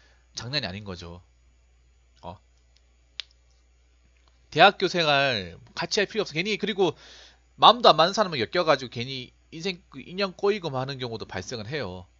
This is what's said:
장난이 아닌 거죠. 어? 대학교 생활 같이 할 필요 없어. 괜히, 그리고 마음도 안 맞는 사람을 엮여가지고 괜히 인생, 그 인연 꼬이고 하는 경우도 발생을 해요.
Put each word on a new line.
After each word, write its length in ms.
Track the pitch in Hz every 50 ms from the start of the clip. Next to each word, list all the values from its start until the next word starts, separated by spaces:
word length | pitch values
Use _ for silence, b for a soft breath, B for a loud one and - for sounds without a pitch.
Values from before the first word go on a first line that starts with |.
| b b b b b b _
장난이 300 | - 113 123 143 147 123
아닌 180 | 87 90 104 107
거죠. 360 | 98 90 85 90 85 85 90 - _ _ _ _ _ _ _ _ _ _ _ _ _ _ _ _ _ _ _
어? 160 | - 87 95 - _ _ _ _ _ _ _ _ _ _ _ _ _ _ _ - - _ _ _ _ _ _ _ _ _ _ _ _ _ _ _ _ _ _ _ _ _ _ _ _ _
대학교 360 | - 151 175 202 202 - 202 165
생활 720 | - 175 160 147 143 139 139 139 120 104 92 85 78 - - - -
같이 240 | - 175 - - 214
할 80 | 196 -
필요 140 | - 220
없어. 120 | 180 - 139
괜히, 240 | 156 180 214 214 -
그리고 380 | - - 208 180 190 160 B B B B B B B B B B B _ _
마음도 340 | - 139 180 220 247 233 214
안 80 | 160 151
맞는 160 | 160 185 196
사람을 260 | 226 208 180 160 131
엮여가지고 500 | 107 - - 175 170 156 147 131 135 113
괜히 440 | - 117 120 131 135 127 123 - - _ _ _
인생, 320 | - 160 165 196 180 175 _ _
그 100 | - 135
인연 320 | - - 170 190 202 190 170
꼬이고 360 | - - 202 214 208 170 151 135
하는 220 | 127 131 139 139 127
경우도 280 | 127 120 113 104 101
발생을 420 | - - - 92 - 131 113 107 113
해요. 400 | 156 147 117 92 90 92 87 - _ _